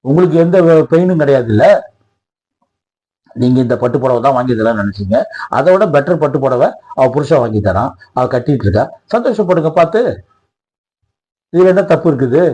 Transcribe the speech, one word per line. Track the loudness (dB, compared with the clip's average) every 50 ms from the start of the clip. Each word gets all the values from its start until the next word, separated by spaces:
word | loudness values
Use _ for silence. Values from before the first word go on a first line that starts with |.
| -2
உங்களுக்கு | 0 0 0 2 2 2 0
எந்த | 0 2 2 2 4 4 4 2 2
பெயினும் | 2 0 2 2 2 0 0
கிடையாதுல்ல. | 0 2 0 0 0 0 0 2 4 4 4 2 0 -10 _ _ _ _ _ _ _ _ _ _ _ _ _ _ _ _ _ _ _ _ _ _ _ _ _ _ _ _ _
நீங்க | -2 0 2 2 2
இந்த | 2 0 -2
பட்டு | -2 -2 -2 -2 -2
புடவை | 0 0 -2 0
தான் | 0 0 0
வாங்கி | 0 -2 -2 -2
தரேன்னு | 0 0 -2 -2 -2
நினைச்சீங்க, | -4 -6 -6 -6 -4 -2 -2 -2 -2 -4 -10 -16 -10 -6
அதை | -4 0 2 2
விட | 2 2 2
பெட்டர் | 2 0 0 0 0 -2 -2
பட்டு | -2 -2 -2 -2
புடவை | -2 -2 0 0 0 -2 -2 -8 _ -12 -2
அவ | -2 -2 0
புருஷன் | 0 -4 0 0 0 0
வாங்கி | 0 0 -2 -2
தரான், | -2 -2 -2 -2 -4 -4 -8 _ -20 _
அவ | _ -4 -4
கட்டிட்டு | -2 -2 -4 -2 -2 -2 0 -2
இருக்கா, | 0 0 0 -2 -2 -8 _ _ _
சந்தோஷப்படுங்க | -4 -2 -2 -2 -2 -2 0 0 0 0 0 0
பார்த்து. | 2 2 0 2 0 -2 -2 -2 -6 -8 -16 _ _ _ _ _ _ _ _ _ _ _ _ _ _ _ _ _ _ _ _ _ _ _ _ _
இதுல | 0 2 2 2
என்ன | 2 0 0
தப்பு | 0 -2 0 0 -2
இருக்குது? | 0 0 -2 0 0 0 0 0